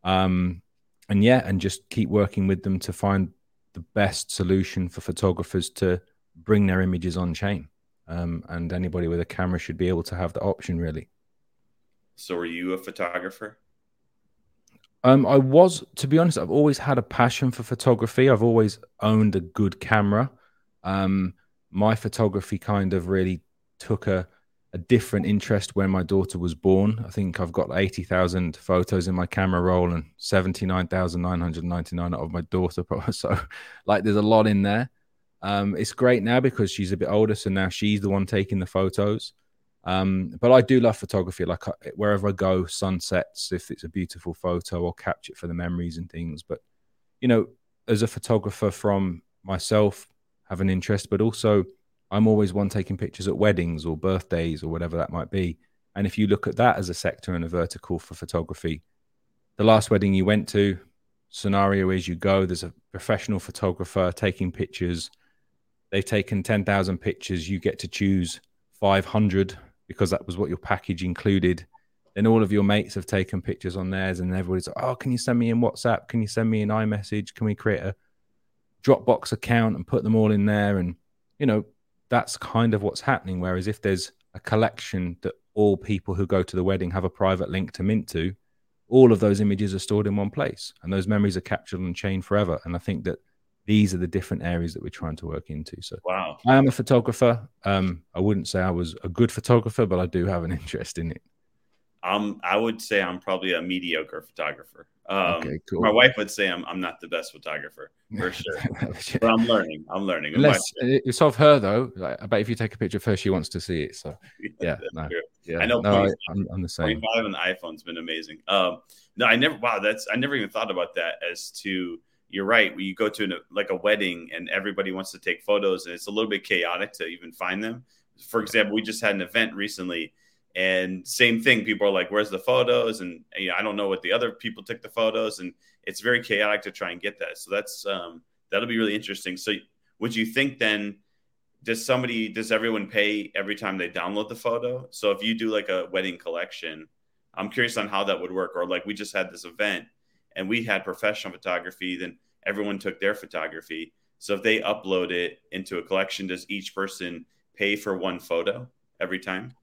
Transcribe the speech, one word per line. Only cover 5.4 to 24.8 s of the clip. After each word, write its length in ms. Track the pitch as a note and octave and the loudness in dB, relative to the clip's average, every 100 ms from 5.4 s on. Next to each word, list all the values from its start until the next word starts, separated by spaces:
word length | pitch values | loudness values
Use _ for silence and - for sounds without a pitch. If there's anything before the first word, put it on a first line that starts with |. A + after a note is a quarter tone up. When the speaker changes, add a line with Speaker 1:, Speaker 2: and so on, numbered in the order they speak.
| E2+ F#2 E2 | -2 -4 -4
Speaker 1:
to 300 | - F#2+ F2+ _ _ _ E2 | -2 0 0 _ _ _ -14
bring 300 | F#2 G#2+ G2 | 2 4 4
their 160 | F#2 | 4
images 360 | F#2 F2+ F2+ E2+ | 2 0 -2 -2
on 160 | F2 | -4
chain. 340 | D#2+ G2+ F#2 D2 _ _ _ - | -2 -4 -4 -8 _ _ _ -10
Um, 360 | E2+ F2 E2+ - | -6 -4 -6 -8
and 240 | E2+ E2+ | -8 -6
anybody 340 | F2+ F#2 F2 E2 | -4 -4 -2 -2
with 140 | E2+ | -2
a 40 | E2 | -4
camera 340 | - F2+ F2 | -4 -2 -2
should 180 | - D#2+ | -6 -2
be 100 | F2+ | 0
able 160 | F2 | 0
to 120 | - F2 | -4 -4
have 180 | F2 | -4
the 80 | - | -2
option, 380 | G2 - - E2+ | -4 -4 -4 -4
really. 300 | E2 D2+ - _ _ _ _ _ _ _ _ _ _ - | -4 -6 -12 _ _ _ _ _ _ _ _ _ _ -20
Speaker 2:
So 200 | - F2 | -8 -6
are 100 | E2+ | -4
you 280 | E2+ F2+ | -6 -4
a 40 | F#2 | -4
photographer? 800 | G2+ - F2 F2 F#2 - G#2+ _ _ _ _ _ _ _ _ _ _ _ _ _ _ _ | -8 -6 -4 -4 -8 -12 -16 _ _ _ _ _ _ _ _ _ _ _ _ _ _ _
Speaker 1:
Um, 220 | B2+ C3+ A2 | 6 8 8
I 120 | C3+ | 6
was, 460 | C3 D3 F#3 E3 - - | 8 8 8 6 -10 -6
to 120 | C3+ | 2
be 100 | D#3 | 4
honest, 200 | E3+ - | 4 2
I've 140 | - | 0
always 260 | D3 D3 C#3 | 4 4 4
had 200 | C3+ C3+ | 0 0
a 60 | |
passion 480 | - - A#2+ - C3 | 0 4 4 4 0
for 120 | A#2+ | -2
photography. 680 | A2+ A#2+ - A#2+ A2+ - C3+ | -6 0 4 4 4 4 6
I've 140 | A2+ | 6
always 360 | A#2 A2+ G#2+ - - _ | 6 6 4 0 -20 _
owned 340 | G#2+ A2 G#2+ F#2+ | 2 4 4 2
a 60 | |
good 380 | E2+ - G2+ - | -4 0 0 0
camera. 520 | - G#2+ G2+ G#2 C3 _ _ _ _ _ | 2 2 4 2 0 _ _ _ _ _
Um, 500 | F#2 G2 F#2+ G2 F#2 - _ _ _ | -4 0 2 2 0 -6 _ _ _
my 240 | F#2 G#2 A2 | 0 2 2
photography 640 | G#2 - G#2+ G2 - F2+ | -2 0 0 0 -4 -6
kind 360 | - G2+ F#2+ | -2 0 0
of 140 | F#2+ F2 | -2 0
really 340 | F#2+ F#2 F2 _ _ _ _ | 0 2 -2 _ _ _ _
took 280 | - A2 - | -4 -4 0
a, 200 | F#2+ F2+ _ _ _ _ | -2 -4 _ _ _ _
a 40 | |
different 480 | F2 | -12